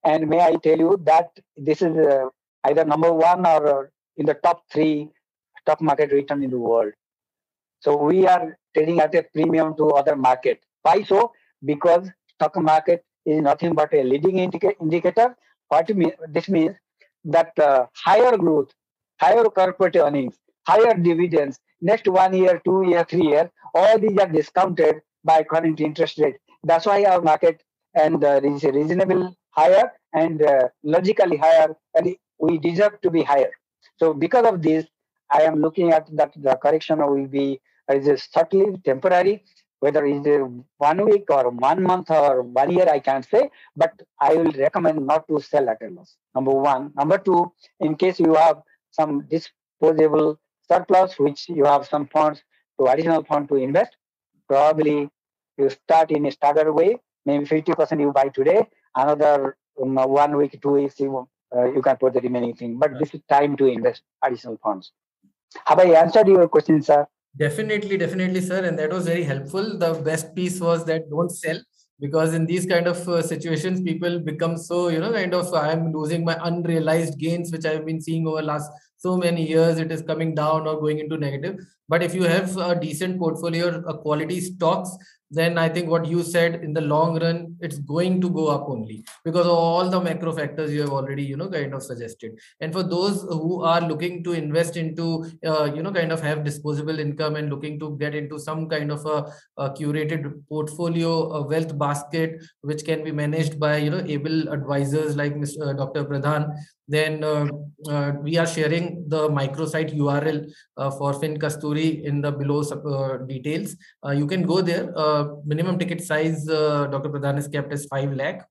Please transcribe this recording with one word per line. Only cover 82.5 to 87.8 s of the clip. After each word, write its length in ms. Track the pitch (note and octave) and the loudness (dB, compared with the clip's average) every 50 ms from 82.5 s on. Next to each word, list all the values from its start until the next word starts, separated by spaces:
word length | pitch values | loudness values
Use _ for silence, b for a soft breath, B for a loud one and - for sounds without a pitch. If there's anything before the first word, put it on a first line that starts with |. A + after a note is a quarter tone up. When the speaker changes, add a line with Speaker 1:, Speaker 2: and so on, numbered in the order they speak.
| - | -6
Speaker 2:
a 180 | F#3 F3 F3+ F3 | -4 -2 -2 -2
decent 440 | D#3+ D3 F3+ F#3+ D3 F#3 F#3 F#3 F#3 | -2 -4 -6 -6 -6 -6 -6 -4 -4
portfolio, 640 | F3 D#3+ D3 - E3 E3+ E3 E3 E3+ F3 E3 E3 E3+ | -4 -4 -4 -4 -6 -6 -4 -2 -2 -2 -4 -6 -8
a 120 | E3+ D3+ - | -10 -10 -8
quality 420 | - D3+ D3+ D3+ D#3 D#3+ F3+ F3+ | -4 -4 -4 -2 -4 -6 -6 -6
stocks, 560 | F3+ F#3 - - E3+ D#3+ F#3 F#3+ F#3 - - b b b b b _ _ | -6 -8 -6 -2 0 0 0 0 -4 -10 -14 b b b b b _ _
then 280 | C#3 D#3+ E3 E3+ E3+ E3 | -4 -2 -2 0 0 0
I 100 | E3 E3 | -2 0
think 200 | D#3+ F3 F3 D#3+ | -2 -4 -2 -2
what 160 | E3 E3 E3 | -2 -2 -2
you 160 | D3+ E3 F3 | -2 -4 -4
said, 400 | E3+ E3+ E3+ E3+ E3 E3+ E3 E3 | -4 -2 0 0 0 0 -2 -6
in 100 | - D3+ | -8 -6
the 80 | D3+ D#3+ | -6 -4
long 380 | D3+ D3 D3 D#3 E3 E3+ E3 D#3+ | -2 0 0 0 0 0 0 -2
run, 380 | E3 E3 E3 E3+ E3+ E3 - - | -2 -2 -2 -4 -8 -12 -14 -12
it's 180 | F3 D#3+ C#3 | -12 -12 -10
going 420 | C#3+ | -10